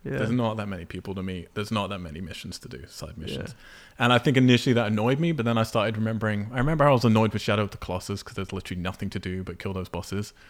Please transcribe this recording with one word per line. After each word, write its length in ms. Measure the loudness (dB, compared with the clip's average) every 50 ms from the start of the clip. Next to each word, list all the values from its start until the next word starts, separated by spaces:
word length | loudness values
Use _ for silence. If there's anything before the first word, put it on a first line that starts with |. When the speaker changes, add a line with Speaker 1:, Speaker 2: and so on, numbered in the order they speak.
| -8
Speaker 1:
Yeah. 140 | -6 -4 -2
Speaker 2:
there's 120 | 0 0
not 280 | 0 2 0 0 0 -2
that 100 | -4 -6
many 160 | -6 -8 -8
people 280 | -10 -10 -10 -8 -8 -6
to 80 | -6 -6
meet. 280 | -6 -6 -8 -10 -8 -6
There's 180 | -6 -4 -2
not 160 | -2 -2 -2 -4
that 100 | -6 -8
many 220 | -8 -10 -10 -10
missions 360 | -10 -10 -12 -12 -12 -12 -12 -12
to 80 | -14 -14
do, 160 | -14 -14 -16
side 320 | -16 -14 -14 -14 -12 -12 -10
missions. 300 | -10 -8 -8 -8 -8 -10 -12
Speaker 1:
Yeah. 480 | -16 -20 -20 -20 -20 -20 -14 -4 0 2
Speaker 2:
And 80 | 4
I 60 | 4 4
think 180 | 4 4 6
initially 380 | 6 8 8 8 6 6 4 2
that 120 | 4 2
annoyed 320 | 2 2 2 2 2 2 2
me, 140 | 0 0
but 120 | 0 0 0
then 140 | 2 2 2
I 60 | 2
started 320 | 2 2 0 0 0 0
remembering, 540 | 0 -2 -2 -2 0 0 0 0 -2 -2 -2
I 60 | -2 0
remember 280 | 2 2 4 4 6 6
I 40 |
was 120 | 6 6 6
annoyed 280 | 6 6 6 6 4
with 100 | 2 0
Shadow 200 | 0 2 2 2 0
of 80 | 0
the 60 | -4 -8
Colossus 440 | -6 -6 -6 -4 -4 -6 -6 -6
'cause 120 | -8 -8 -8
there's 160 | -8 -6 -6
literally 280 | -6 -8 -6 -6 -6 -4
nothing 300 | -4 -4 -4 -4 -6 -6
to 80 | -6 -6
do 240 | -6 -4 -6 -6
but 160 | -6 -8 -8 -8
kill 140 | -6 -6
those 160 | -4 -6 -6 -6
bosses. 440 | -6 -8 -6 -4 -4 -4 -4 -6 -10 -18 -14